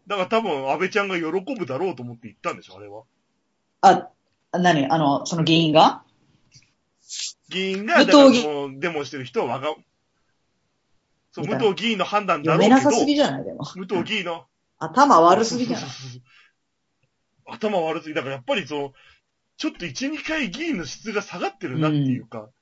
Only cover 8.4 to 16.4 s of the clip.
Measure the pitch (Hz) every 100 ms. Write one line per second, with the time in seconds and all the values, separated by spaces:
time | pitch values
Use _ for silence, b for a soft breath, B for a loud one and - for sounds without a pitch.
8.4 | 151 147 139 135 170 156 135 147 127 226
9.4 | 156 123 143 151 _ _ _ _ _ _
10.4 | _ _ _ _ _ _ _ _ _ -
11.4 | 156 135 214 190 220 214 175 208 196 165
12.4 | 151 165 202 262 269 233 277 294 240 135
13.4 | 107 - - 180 185 190 165 214 175 165
14.4 | - _ _ _ 160 165 285 180 170 196
15.4 | 226 247 247 - 143 - 131 - _ _